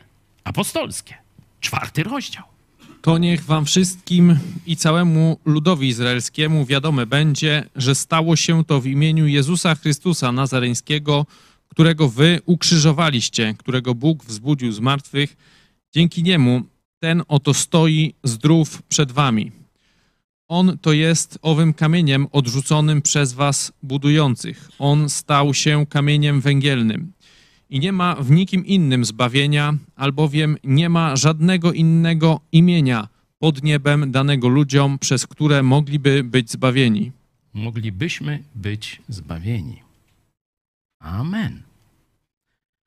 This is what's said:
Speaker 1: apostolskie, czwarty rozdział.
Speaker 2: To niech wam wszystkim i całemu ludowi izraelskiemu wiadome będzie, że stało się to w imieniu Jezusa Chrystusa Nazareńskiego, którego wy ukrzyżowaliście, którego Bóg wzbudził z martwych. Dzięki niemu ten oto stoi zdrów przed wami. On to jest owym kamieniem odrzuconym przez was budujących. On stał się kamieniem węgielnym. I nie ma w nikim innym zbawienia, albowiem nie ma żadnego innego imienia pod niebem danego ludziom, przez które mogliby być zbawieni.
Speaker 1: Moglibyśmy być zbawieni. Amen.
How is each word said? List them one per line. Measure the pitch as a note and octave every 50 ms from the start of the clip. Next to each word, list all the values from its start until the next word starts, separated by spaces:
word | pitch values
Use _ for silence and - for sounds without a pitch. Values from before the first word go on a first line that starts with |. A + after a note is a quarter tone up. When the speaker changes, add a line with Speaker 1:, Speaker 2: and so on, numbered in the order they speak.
| _ _ _ _ _ _ _ _ -
Speaker 1:
apostolskie, | - - - G3+ - - E4 C#4+ - - - - - - - _ _ _ _ - _ _ _
czwarty | - - - - - - - - D#3+
rozdział. | G#3 B3+ C#4+ G#3+ - - - - _ _ _ _ _ _ _ - - - _
Speaker 2:
To | - D#3+ E3 E3
niech | F3 F3 F3 E3 -
wam | B2+ D#3 D#3 D3
wszystkim | D3 - F#3 F#3+ F3+ - - - - F3 F3+ F3 F3 E3+ C#3+ - - - - -
i | E3+ E3
całemu | - - D#3+ D#3 E3+ F3+ E3+ D#3+ D#3+ D#3+ E3 D#3 - -
ludowi | D#3 D3+ D#3 D#3 F3 F#3 C#3+ C3+ C3
izraelskiemu | A#2 A2+ B2 B2 B2 B2 A#2 - - - D3+ D#3 D#3+ D#3 C#3
wiadome | A#2+ C#3 C#3 C#3 D#3+ D3+ C3 A#2+
będzie, | G#2+ B2+ C#3+ D#3 D#3 C#3+ - D#3 D#3 D3 D3+ - - -
że | - B2+ C3 C#3
stało | - - - E3 D#3+ D#3+ E3 E3
się | D3+ - - E3+ D#3+ D#3
to | - D#3 C#3
w | A#2+
imieniu | C3+ C3+ C#3 D3+ D#3+ D#3 D#3+ D#3 D3
Jezusa | C#3+ C#3+ C3+ C#3 F3+ E3+ - F3+ D#3
Chrystusa | D3 - D#3 C#3+ - - F3+ E3 - - B2
Nazareńskiego, | B2 B2+ C#3 A#2+ C3 C3 B2 B2 A#2+ - - - D3 D3+ D3 D3 D3 C#3+ D3+ - _ _ _ _ _ _ _ _
którego | - - D#3+ E3 E3 D3+ D#3+ C3+
wy | A2 A#2+ D3 E3 F3 E3 -
ukrzyżowaliście, | - F3+ D#3 - - F3+ D#3+ C#3+ D#3+ D3 C#3+ E3+ D#3 C#3 A#2+ G#2 - - - A2+ A2 A2 -
którego | - - B2 B2+ A#2+ B2+ B2
Bóg | A#2 B2+ D#3 E3 C#3+ -
wzbudził | - A2+ G#2 A2 C#3 D3+ C#3 B2 A#2
z | G#2 G#2
martwych. | A2+ C3 C#3 C#3+ C#3 - - C#3 C#3+ C#3 - _ _ _ _ _ _ _ _ _ _ _ -
Dzięki | D3+ E3+ E3+ - F3 D#3+
niemu | F3+ F#3 E3 C3 B2 B2 B2+ A2+ - _ _ _ _ _ -
ten | - D#3+ E3 F3 D#3+ -
oto | D3+ C#3 - D3+ C3+
stoi | - - - - E3+ D#3+ D#3+ D#3 D#3 D#3 D3+ - _ -
zdrów | C3 A2+ A2 - D3+ E3 E3 D#3 - - -
przed | - - - - D#3 B2+
wami. | A#2+ C#3+ D3 C3+ A2+ G#2+ G#2+ A2 - - - _ _ _ _ _ _ _ _ _ _ _ _ _ _ _ _ -
On | E3 F3 F#3 F#3 F3 D3
to | - E3 D3+
jest | D3 D#3+ D#3+ E3 D#3 - - - -
owym | - D#3 D#3+ D3 E3 D#3+ D3+
kamieniem | - D#3+ D#3 D#3+ F3+ E3+ C#3+ C3+ C3+ C#3+ C#3
odrzuconym | - C#3+ C3+ A#2 A2+ C3+ C3+ - D#3 D3+ D3+ D3+ D3+ D3
przez | C#3+ - - D3+ C#3+ B2+ B2
was | B2+ C#3+ C#3+ C#3 - - - - _ -
budujących. | C3+ C3+ C#3+ C#3 C#3+ D3 D#3 D3+ C3+ A#2 - - A2+ - - - - _ -
On | C#3 C#3+ D3 D3+ D3+ C#3+
stał | - - - - D3+ C#3+ C#3+ D3 C3
się | - - D3+ D3+ D3 D3 -
kamieniem | - D3+ C#3+ D3 D3 D3 D3 D3 C#3+ C#3
węgielnym. | A#2 C#3+ C#3+ C#3 C3+ D3 C#3 B2 A2+ A2 G#2+ - E3+ F3+ - _ _ _ _ _ _ _ _ _ _ -
I | C#3+ C3+
nie | C#3+ F#3+
ma | G3 F#3 F3+ F3+ D#3+
w | C3 C#3+ B2
nikim | D3 E3+ G3 F#3 - F#3 -
innym | - G3 F#3+ E3 C#3 B2+ B2 A#2+
zbawienia, | G#2+ A2 A2+ B2+ A#2+ A#2 C#3 C#3+ D3 D3 D3 D3 D3 D3+ C#3+ - - _
albowiem | - C3+ C#3 C3+ C#3 D#3 D3+ C#3 D3+ D#3 D3+ D3 - -
nie | C3+ C3 D3 E3+ E3+
ma | E3+ E3+ E3 D#3 C3+
żadnego | C3+ - D#3 D#3+ D#3 D#3 F3+ F#3 F3+ E3 F3 -
innego | D3+ E3 D#3+ E3 E3 E3 E3 E3+ D#3+ D#3 E3 D#3+ - _ -
imienia | - D#3+ E3+ F3+ F3 E3+ D3 C3 B2 A2+ G#2 G#2+ _ _ _ _ _ -
pod | - D#3+ D3+ C3 C3+
niebem | D3+ D3+ D3 C3+ D3 D3 D3 D3+ C3+
danego | A#2+ C3 C3+ C#3+ C#3+ C3 A#2+ B2
ludziom, | B2 C#3+ D3+ C#3 C3+ C#3+ C#3 C#3 C#3 C#3
przez | - - C#3+ B2 - -
które | - - D3+ D3 D3 C#3 C3+
mogliby | B2+ C3 D3 D3+ C#3 C#3+ D3+ C3 C#3+ C3+ C#3+ C3
być | A#2+ A2+ C3 A#2 -
zbawieni. | - G2+ G#2+ C3 B2 C3+ C3 A#2+ A2 G#2 A2 B2 C3+ _ _ _ _ _ _ _ -
Speaker 1:
Moglibyśmy | G#2 A2 A#2 A2 A#2 A2 A2+ G2 F#2 D3+ F3 - - D3 D3 D3 C#3+ C#3+ - -
być | A2 F#2+ G2+ G#2+ G#2+ - - - - _ -
zbawieni. | A#2 F#2+ D#2+ D2+ E2+ E2 E2+ G#2+ A#2+ A2 D#2+ C2 - - _ _ _ _ _ _ _ _ _ _ _ _ _ _ _ _ _ _ _ _ _ _ _ _
Amen. | - D#2 F2 G2 C3 E3 F#3+ A3+ G#3+ - - - - _ _ _ _ _ _ _ _ _ _ _ _ _ _ _ _ _ _ _ _ _ _ _ _